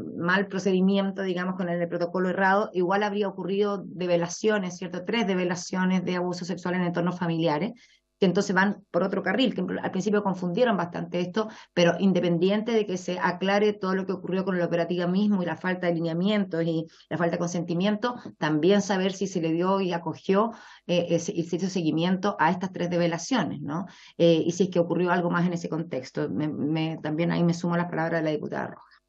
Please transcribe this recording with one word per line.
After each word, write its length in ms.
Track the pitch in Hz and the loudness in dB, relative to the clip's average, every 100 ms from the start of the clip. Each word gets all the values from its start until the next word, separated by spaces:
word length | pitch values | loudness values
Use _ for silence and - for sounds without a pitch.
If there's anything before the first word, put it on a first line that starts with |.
| 82 95 | -10 -4
mal 300 | 170 190 190 | 0 0 0
procedimiento, 760 | 190 196 185 190 196 196 190 | -2 0 4 4 2 0 -4
digamos, 340 | 190 175 180 185 | -4 -4 -4 -4
con 140 | 175 | -4
el, 120 | 175 | -2
el 60 | 170 | -2
protocolo 400 | 175 170 190 185 | -2 -2 0 0
errado, 420 | 180 190 202 214 | 2 4 4 2
igual 300 | 180 175 196 | 0 0 2
habría 260 | 208 202 196 | 0 0 -4
ocurrido 520 | 185 175 196 208 202 - | -4 -4 0 0 -2 -8
develaciones, 920 | 165 180 170 170 - 214 214 180 175 | -6 0 0 0 -2 0 0 -2 -8
¿cierto? 300 | 180 180 196 | -8 -8 -4
Tres 200 | 233 196 | -2 0
develaciones 760 | 185 180 175 - 185 185 185 | 0 0 -4 -4 0 2 2
de 140 | 180 180 | 0 -2
abusos 320 | 180 175 180 | -2 -4 -6
sexuales 320 | 190 180 180 | -4 -2 0
en 60 | 175 | 0
entornos 300 | 175 175 175 | 0 -2 0
familiares, 540 | 170 165 160 151 214 - _ _ _ - | -2 2 2 2 -2 -6 _ _ _ 2
que 60 | 185 | 2
entonces 300 | 180 196 185 | 4 2 2
van 280 | 202 196 - | 2 0 -4
por 140 | 175 | -2
otro 180 | 190 190 | 0 0
carril, 320 | 170 214 247 | 0 2 2
que 80 | - | 0
al 300 | 180 185 - | -4 -4 -4
principio 320 | 190 202 202 | -2 0 0
confundieron 520 | 202 175 180 170 170 185 | 0 -2 -2 2 2 2
bastante 440 | 170 180 170 175 | -2 -6 -4 -4
esto, 300 | 180 214 220 - - - | -2 -2 -4 -8 -6 4
pero 220 | 170 170 | 4 6
independiente 720 | 196 175 175 170 185 214 226 | 4 4 2 4 4 2 2
de 160 | 220 202 | 0 0
que 100 | 185 | -4
se 220 | - 180 | -4 -2
aclare 540 | 165 175 190 202 214 | -2 0 2 4 2
todo 200 | 208 190 | 2 -2
lo 140 | 185 185 | -2 -2
que 40 | |
ocurrió 320 | 185 - 185 | -6 -2 -2
con 140 | 185 180 | 0 0
la 80 | 170 | 0
operativa 400 | 170 170 180 175 | 0 0 0 0
mismo 380 | 185 208 196 | 2 2 2
y 20 | 170 | 0
la 100 | 156 | -2
falta 300 | 185 180 175 | -4 -2 0
de 80 | |
lineamientos 680 | 165 165 165 196 214 185 165 165 | 0 0 0 2 0 0 0 0
y 220 | 160 160 - - | 0 -4 -12 -8
la 60 | 156 | -2
falta 140 | 170 | 0
de 40 | 175 | 0
consentimiento, 800 | 170 175 175 170 202 208 240 240 - - | -2 -2 -2 0 0 0 -2 -4 -12 -4
también 420 | 151 151 175 202 | 0 2 4 4
saber 320 | 196 190 190 | 4 0 0
si 140 | 185 190 | -2 -4
se 120 | 180 | -2
le 120 | 160 | 0
dio 300 | 165 185 196 | 0 2 0
y 120 | 180 | 0
acogió, 560 | 170 165 151 - 196 226 - - - - | -4 -6 -8 0 2 2 -4 -20 -16 -2
eh, 180 | 175 170 | 0 2
ese, 200 | 165 - | 0 0
y 120 | - | -4
se 140 | 165 170 | -2 -2
hizo 120 | 185 | -2
seguimiento 680 | 196 156 156 175 185 208 196 | 0 0 2 2 2 0 2
a 100 | 156 | 2
estas 240 | 185 185 | 2 -4
tres 160 | 175 175 | -4 -2
develaciones, 720 | 175 170 165 - 254 151 143 | 0 0 -2 -2 -2 0 -4
¿no? 240 | 143 165 196 - - - | -6 -6 -8 -14 -14 4
Eh, 240 | 170 160 | 6 6
y 80 | - | 2
si 120 | 170 | 2
es 60 | 190 | 2
que 80 | - | 2
ocurrió 320 | 175 170 180 | 2 2 2
algo 180 | 180 170 | 2 2
más 160 | 175 180 | 2 0
en 80 | |
ese 160 | 170 170 | 0 -4
contexto. 580 | 165 170 127 127 151 151 | -6 -4 -8 -6 -4 -4
Me, 200 | 92 151 | -2 -2
me, 500 | - 147 160 160 160 | -2 -2 0 -2 -4
también 320 | 151 151 170 | -4 -2 0
ahí 140 | 170 | 2
me 100 | 170 | 2
sumo 220 | 170 175 170 | 2 0 0
a 20 | |
las 120 | 170 | -2
palabras 300 | - 165 165 | -2 0 0
de 40 | 156 | 0
la 60 | |
diputada 340 | 151 139 139 120 | -2 -4 -6 -6
Roja. 340 | - - - | -10 -20 -20